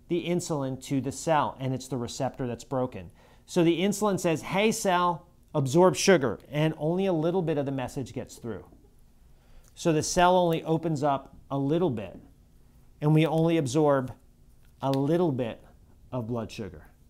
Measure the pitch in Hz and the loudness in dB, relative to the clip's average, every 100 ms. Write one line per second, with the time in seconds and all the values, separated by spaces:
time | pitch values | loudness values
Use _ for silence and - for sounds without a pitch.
0 | - 170 165 175 175 156 131 131 - 139 | -4 -4 0 -2 -2 -4 -4 -6 -4 -2
1 | 135 131 - 156 117 - 131 131 - 131 | -2 -6 0 2 2 -4 -4 -4 -6 -6
2 | 117 - 131 - 127 113 - 131 127 98 | -6 -4 -6 -4 -8 -8 -6 -4 -4 -6
3 | 87 - - - - 180 170 160 190 202 | -16 -20 -20 -20 -4 2 2 4 0 0
4 | 208 190 175 151 120 170 214 220 202 180 | 0 0 0 -2 -2 0 0 2 0 2
5 | 175 170 - - _ 151 135 151 185 - | 2 -2 -10 -20 _ -4 2 6 6 6
6 | - 180 131 92 - 143 156 - 151 180 | 4 4 4 -4 -6 -2 0 0 -4 -2
7 | 196 170 160 180 160 151 139 135 123 - | 0 0 0 0 0 -2 -2 -4 -6 -8
8 | 117 - 107 - 120 95 - - _ - | -8 -10 -12 -12 -12 -12 -14 -20 _ -20
9 | - - - - _ - - - 175 156 | -20 -20 -20 -20 _ -20 -20 -4 0 0
10 | - - 175 185 175 165 - 160 170 151 | 0 4 6 6 4 0 -2 -2 -2 -2
11 | 147 139 - - - 139 139 165 180 113 | 0 -2 -4 -20 -8 -4 0 0 0 -2
12 | 95 - - _ _ _ - - - - | -8 -16 -20 _ _ _ -20 -20 -20 -4
13 | 151 156 160 160 165 165 139 143 151 139 | 4 4 4 2 2 2 2 2 4 2
14 | 127 - - _ - - - - 135 135 | 0 -10 -20 _ -20 -20 -20 -6 -2 0
15 | 139 170 180 123 117 95 - - - - | 0 2 0 -2 -4 -8 -16 -20 -20 -20
16 | - 131 113 120 101 - 98 80 - _ | -10 -10 -6 -6 -6 -10 -12 -14 -20 _